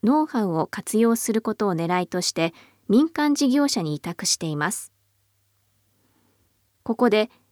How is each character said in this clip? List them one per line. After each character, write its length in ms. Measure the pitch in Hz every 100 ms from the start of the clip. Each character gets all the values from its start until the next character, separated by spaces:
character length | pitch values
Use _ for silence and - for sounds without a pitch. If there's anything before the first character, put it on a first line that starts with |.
ノ 200 | 208 294
ウ 20 | 311
ハ 160 | 233
ウ 80 | 202
を 160 | 160 156
活 320 | - - 214
用 160 | 233 233
す 180 | -
る 80 | 220
こ 140 | 226 214
と 120 | 208
を 60 |
狙 280 | 170 165 180
い 60 | 180
と 140 | 180
し 100 | 175
て、 220 | - 165 - - _ -
民 220 | 208 320
間 240 | 320 294
事 160 | 285 277
業 180 | 269 285
者 140 | 240
に 140 | 160 147
委 40 |
託 260 | - 170 185
し 120 | -
て 80 | 165
い 100 | 147
ま 160 | 151
す。 200 | 208 - _ _ _ _ _ _ _ _ _ _ _ _ _ _ _ _ _ _ _
こ 120 | - 226
こ 140 | 247
で、 200 | 208 214 _ _